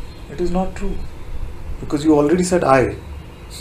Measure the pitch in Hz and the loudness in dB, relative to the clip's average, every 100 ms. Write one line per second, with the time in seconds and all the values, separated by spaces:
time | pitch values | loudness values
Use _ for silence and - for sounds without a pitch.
0 | - - - 143 180 180 185 - 190 - | -10 -12 -10 -4 0 0 -2 -2 -4 -2
1 | - - - - - - - - - 147 | -6 -8 -8 -6 -6 -8 -8 -8 -4 0
2 | 156 147 147 180 175 175 135 135 107 101 | 4 6 6 4 4 2 6 6 4 -2
3 | - - - - - - | -10 -14 -14 -16 -16 -14